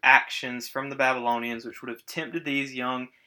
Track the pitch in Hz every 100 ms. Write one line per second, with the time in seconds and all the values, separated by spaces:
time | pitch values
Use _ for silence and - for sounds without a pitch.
0 | - 135 - - 127 123 - 135 139 139
1 | 131 127 120 117 117 117 117 - 123 117
2 | - 165 139 165 147 139 139 127 127 127
3 | 127 _